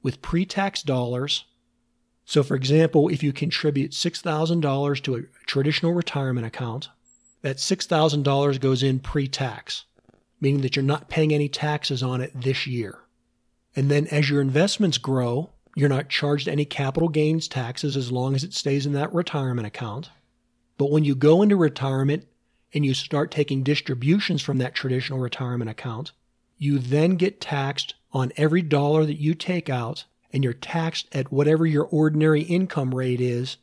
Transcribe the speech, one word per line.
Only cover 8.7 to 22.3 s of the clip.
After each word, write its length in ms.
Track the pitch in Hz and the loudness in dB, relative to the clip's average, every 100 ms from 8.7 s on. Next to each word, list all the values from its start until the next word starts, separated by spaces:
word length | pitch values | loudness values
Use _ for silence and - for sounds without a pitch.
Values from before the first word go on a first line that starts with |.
| 131 | 2
in 180 | 135 131 | 2 0
pre-tax, 840 | - 151 135 - 131 107 - - - _ _ _ _ - | -2 -4 -4 -4 -6 -8 -12 -12 -12 _ _ _ _ -2
meaning 220 | 139 139 | 0 2
that 140 | 131 139 | 0 0
you're 60 | |
not 280 | 135 151 - | 2 0 -2
paying 240 | - 156 | 0 2
any 160 | 151 143 | 2 0
taxes 520 | - 151 147 - 131 | -2 -2 -2 -2 -4
on 200 | 127 127 | -2 -4
it 100 | 131 | -6
this 320 | 131 127 131 139 | -4 -2 -2 -4
year. 340 | 123 101 - _ _ _ _ _ _ _ - | -6 -6 -10 _ _ _ _ _ _ _ -2
And 140 | 139 | 2
then 160 | 147 156 | 2 2
as 240 | 147 143 | 2 2
your 100 | 143 | 2
investments 560 | 135 139 196 - 196 - | 2 2 2 2 0 0
grow, 540 | 135 131 120 127 175 _ _ - | 0 0 0 -2 -6 _ _ 0
you're 140 | 143 | 2
not 180 | 131 135 | 2 -2
charged 400 | - 147 143 135 | -2 0 0 0
any 160 | 147 | -2
capital 460 | 147 - 135 147 165 | -2 -2 -2 0 0
gains 380 | 151 151 160 - | 2 2 0 -2
taxes 500 | 131 120 127 147 135 | -6 -6 -4 -4 -2
as 120 | 120 | -2
long 240 | 127 131 | -2 0
as 100 | 135 | 0
it 100 | 170 | -2
stays 320 | - 139 139 143 | -4 -2 0 0
in 80 | |
that 180 | 139 147 | -2 -2
retirement 540 | 170 175 147 131 123 104 | -2 -2 -4 -2 -4 -6
account. 420 | - 113 110 - _ _ _ _ _ _ - | -8 -8 -8 -12 _ _ _ _ _ _ -2
But 120 | 139 | 2
when 140 | 151 | 2
you 100 | 147 | 2
go 280 | 131 147 170 | 4 6 6
into 140 | 208 202 | 6 6
retirement 720 | 156 - 139 135 139 160 - | 2 0 -2 0 0 0 -4